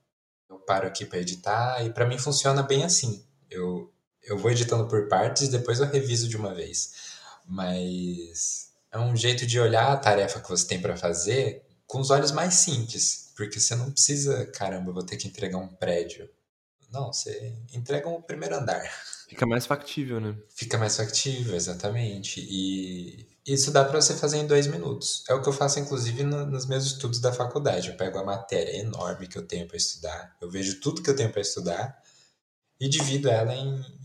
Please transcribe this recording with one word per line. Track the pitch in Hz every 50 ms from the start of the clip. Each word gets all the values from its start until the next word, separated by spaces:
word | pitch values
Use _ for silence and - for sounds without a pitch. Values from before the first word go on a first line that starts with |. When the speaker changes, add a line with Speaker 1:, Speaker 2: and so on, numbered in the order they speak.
| _ _ _ _ _ _ _ _ _ -
Speaker 1:
eu | - -
paro | - - 98 95 - 90
aqui | - - 101
pra | - - 90
editar, | 90 87 87 - - 101 104 113 120 127 127 123 117
e | 113 113
pra | 117 120 123
mim | 127 -
funciona | - 147 143 - - 139 139 143 135
bem | - 135 139 160
assim. | 175 175 - - 117 104 95 - _ _ _ _ -
Eu, | 92 92 90 90 90 90 - - _ _ _ _ _ _ -
eu | - 104 98
vou | 98 117
editando | 123 117 117 - 123 113 107 -
por | 110 107 104 -
partes | 92 92 107 117 - - 143
e | 131
depois | 123 113 101 - 123 123
eu | 143
reviso | 143 147 135 123 120 120 113 117 113
de | 110
uma | 107 107 98 92
vez. | 87 - - - - - - - - - - - - - - - - _
Mas | - 92 95 92 90 90 90 90 90 90 90 90 90 87 87 85 85 85 - - - - - - - _ _ _ _
é | - 113
um | 117 120 120
jeito | 113 117 123 123 123 123
de | 117 117 123
olhar | 120 110 113 113 117 135
a | 139 135
tarefa | - 107 104 98 98 - - 95
que | - -
você | 90 90 -
tem | - 95 90
pra | 92 98 85 -
fazer | - - 85 - - 98 120 135 - 107 - - - _ _ _ _
com | - - 127
os | 135 135
olhos | 139 147 143 147
mais | 147 156 170 185 175
simples, | - - 180 143 117 113 113 - 101 - - - - - - - -
porque | 107 101 - 113
você | - - 123
não | 120 123 139
precisa, | 139 - - - 143 143 143 139 131 117 - -
"Caramba, | - - 98 95 95 92 92 92
eu | 90
vou | 92 90
ter | 90 104 98
que | - 98
entregar | - - 98 92 90 92
um | 95 -
prédio." | - - 92 90 87 85 85 - - - - - _ _ _ _ _ _ _ _ _ _ _ - 113
Não, | 135 135 104
você | - - - 113 104 - 113 117 117 113 117 - -
entrega | 120 120 131 143 147 143 170
o | 170 170
primeiro | - - - 151 156 143 -
andar. | - 139 - - - - - - - - - - - - -
Speaker 2:
Fica | - - 127 117
mais | 117 120 120
factível, | - 143 143 143 - - 156 139 127 120 113
né? | 110 107 107 107 - - -
Speaker 1:
Fica | - - - - 113
mais | 110 107 -
factível, | - 110 110 - - - 139 131 123 120 113 95
exatamente. | 85 - 87 90 90 - 104 110 120 117 107 98 98 95 - - - 95 -
E | 95 95 95 95 95 95 92 92 90 90 87 87 - - - - _ _ -
isso | - 135 131 - 147
dá | 147 139 135
pra | 135 143 156
você | 147 - 156
fazer | - - 147 151 151
em | 151
dois | 147 147 143 143 147
minutos. | 156 175 170 131 120 - - - - - - -
É | 127
o | 135
que | 135 143
eu | 139
faço, | 139 147 139 - 151
inclusive, | 139 143 143 127 120 117 117 127 143
no, | 143 147 147 143
nos | 143 135 131 127 131
meus | 135 135 135
estudos | - - - - 120 117 -
da | 120 123 117
faculdade. | - 123 - - 151 143 123 95 90 90 90
Eu | - -
pego | 95 95 87 95
a | 95
matéria | 101 98 98 - - 95 87 85 87 - 95
enorme | 110 113 - - 90 90 87 - 92 87
que | - -
eu | 85 -
tenho | - 90 85 85
pra | -
estudar, | 85 - - - - - - 80 85 85 - _ -
eu | 87 87
vejo | 87 98 98 95 95 -
tudo | - 147 - -
que | - 143
eu | 135
tenho | 107 113 110
pra | - 101
estudar | - - - - 87 90 85 90 113 135 - - _ _ _ _ _ _ _ _ _ _ _ _ _ _ _ -
e | 135 139
divido | 143 156 143 135 135 139 143 131
ela | 113 110 113 120 127
em, | 135 135 139 135 135 - - - -